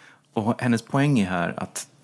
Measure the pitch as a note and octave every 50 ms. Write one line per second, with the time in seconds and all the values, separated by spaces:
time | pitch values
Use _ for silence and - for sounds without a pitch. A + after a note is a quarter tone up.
0 | - - - _ _ _ _ A2+ G#2 A2+ A2+ - C3 B2 A#2 G#2+ - - - C3+
1 | C#3 D3 C#3 A#2 G2 F2+ F#2 F2 E2+ E2+ - - - - - - - - _ _